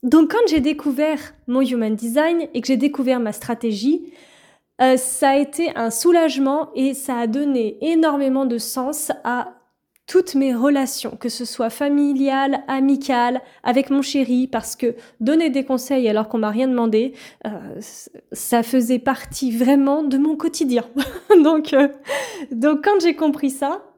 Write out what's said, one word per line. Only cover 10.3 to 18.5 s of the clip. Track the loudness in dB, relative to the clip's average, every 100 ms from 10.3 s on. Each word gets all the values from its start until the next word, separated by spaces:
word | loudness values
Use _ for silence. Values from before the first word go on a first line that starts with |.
mes | 0 0
relations, | 2 2 2 -2 -6 -10 -8
que | -10
ce | -8
soit | -12 -4 -6
familiales, | -2 0 2 2 2 0 0 0 -2 -4
amicales, | 0 2 2 0 0 0 -2 -8 _
avec | 0 0 2
mon | -2
chéri, | 0 -2 0 0 0
parce | -4 -8
que | -4 -4 -4 -16 _
donner | 0 2 2
des | 0
conseils | -2 -4 0 0 2
alors | 0 0
qu'on | -2
m'a | -2
rien | 0 0
demandé, | 0 2 2 0 -6 -20 _ -12
euh, | -12 -12 -14
c-, | -16 -20 -20 -20 _
ça | -12 0